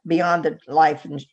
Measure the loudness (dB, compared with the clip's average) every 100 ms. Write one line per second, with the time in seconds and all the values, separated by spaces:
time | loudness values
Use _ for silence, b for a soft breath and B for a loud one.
0 | -2 0 2 0 -2 -6 -4 2 2 2
1 | -8 -14 -8